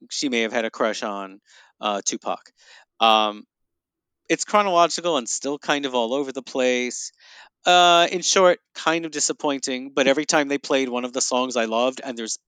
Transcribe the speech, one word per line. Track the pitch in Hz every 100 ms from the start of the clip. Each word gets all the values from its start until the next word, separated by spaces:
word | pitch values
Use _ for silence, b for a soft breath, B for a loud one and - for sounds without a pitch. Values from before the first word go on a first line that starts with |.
| -
she | - 147
may | 120
have | 113
had | 117
a | 113
crush | - 117 101
on, | 113 101 98 98 b b b _
uh, | 104 101
Tupac. | - 113 - 90 _ B B B _ -
Um, | 113 110 107 107 - _ _ _ _ _ _ _ -
it's | 160
chronological | - 208 202 175 170 - 170 151
and | 117
still | - 135 147
kind | - 143
of | 139
all | 127 117
over | 135 135
the | 131
place. | 123 139 127 123 123 - - B B B B _ -
Uh, | 180 175 170 170
in | 180
short, | 170 196 180 175 _
kind | - - 165
of | 165
disappointing, | 151 - 139 151 139 135 127 135
but | 139 135
every | 135
time | 147 160 139
they | 139
played | - 135 131
one | 123
of | 123
the | 127
songs | - 127 127 120
I | 113
loved, | 113 127 127
and | - 117
there's | 113 -